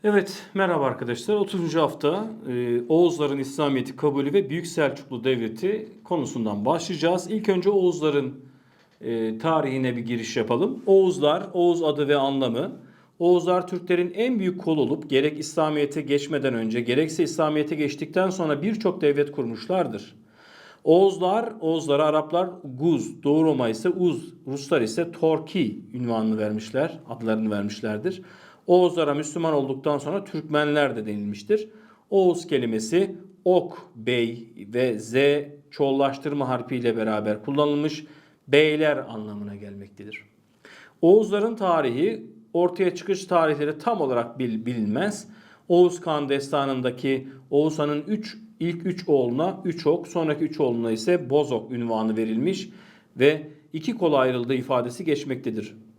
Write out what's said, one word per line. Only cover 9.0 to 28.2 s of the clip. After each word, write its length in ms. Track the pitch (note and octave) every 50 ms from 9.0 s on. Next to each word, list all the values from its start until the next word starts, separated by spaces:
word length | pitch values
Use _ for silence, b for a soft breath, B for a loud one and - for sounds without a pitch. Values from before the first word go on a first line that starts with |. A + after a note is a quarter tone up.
e, 380 | - A#2+ A#2 A2+ A2+ A2 A2 A2
tarihine 580 | - D#3+ E3 D#3+ D3 C3+ C3 C3 C3 B2+ A#2+
bir 40 | A#2+
giriş 360 | A2+ A2+ A#2+ A#2 A2+ A2 -
yapalım. 460 | C3 A2+ A2+ B2 A#2 F3 A#3 C4 - -
Oğuzlar, 600 | - G3 G3 F#3+ F#3 F3 - D3 D3 D3+ - G3+ - -
Oğuz 300 | F3+ F3 F3 E3+ E3+ E3
adı 260 | D3+ D3 C#3+ D3 C#3
ve 80 | D3+
anlamı. 560 | C#3+ C3+ C#3 C#3 C3+ C3+ B2 A2+ A#2 D#3 G3+ C4 B B B B B B B B _
Oğuzlar 500 | F3 F3 F3+ F3 E3 F3 F3+ F3+ F3+ F3+
Türklerin 440 | F#3 F3+ F3+ - F3+ E3+ F3 F3 F3
en 240 | G3 A3+ B3+ B3+ A3
büyük 220 | F#3+ F3+ F3+ F3+
kolu 200 | - E3+ D#3+ D3+
olup 300 | C3 A#2 C#3+ - - -
gerek 280 | C3+ C3 C#3 D3+ D3+ D3
İslamiyet'e 640 | D3+ - - - D#3 D3+ D3+ D3 D3 C#3+ C#3+ D#3 D3
geçmeden 520 | C3 C#3 C#3+ C#3+ - D#3 C#3+ B2+ C3+ A#2+
önce 260 | A#2 A2+ A2 A2 A#2+
gerekse 420 | B2 A#2+ B2 C3+ D#3+ D#3 D#3 - E3+
İslamiyet'e 520 | C#3 - - D#3+ D3+ D3+ D3+ D3+ D3+ D#3+
geçtikten 560 | D3+ D3+ C#3 C#3 - D#3 C#3 C#3+ F#3 F#3 F#3+
sonra 320 | F#3 F#3+ E3+ D#3 D3 C#3+ D3+
birçok 380 | G#3 A3 A3 - F#3+ F3+ -
devlet 320 | D#3 D3 C#3+ C#3 D3 C#3+ -
kurmuşlardır. 800 | - B2+ A#2 A#2 G#2+ - - F3+ F#3+ E3+ C3+ A2 G2+ - - - - B B B B B B B B B B B B B
Oğuzlar, 680 | D3 D#3+ F3 G3 G3 F#3 E3 F3+ F3+ G3 A3+ A#3 A#3 A3 -
Oğuzlara 440 | E3 D#3+ E3 D#3+ C#3+ C3+ C#3+ C#3+ D#3
Araplar 460 | D3+ D3+ D#3 D3+ D#3 E3+ F3 F#3 F3+ F3 - -
Guz, 580 | C#3+ B2+ B2 C#3+ F3 E3 C3 G#2+ - - - -
Doğu 220 | C#3+ D3 D#3 D#3+
Roma 240 | D#3+ D3 B2+ B2 A#2
ise 200 | A2 G#2+ - F#3
Uz, 460 | F3 F#3 F3+ F3 D3+ - - - - - -
Ruslar 340 | - C3+ C#3+ C#3 - F3 C#3+
ise 320 | A#2 G#2+ - - E3+ E3+ -
Torki 680 | - - D#3+ D#3+ D#3 D#3 - - F#3 D3 A2 - - - - -
ünvanını 440 | B2 B2 A#2 A#2 A2 A2 A2 A2 G#2+
vermişler, 600 | G#2+ G#2+ G#2+ G#2+ A2 - - C3 D3 E3+ - - - -
adlarını 420 | A#2 A2+ A#2 A2+ A2 A2 A2 G#2+
vermişlerdir. 720 | G#2 G2+ G2+ G#2 G2+ - - A2 G#2+ G#2+ B2 F3+ F#3 -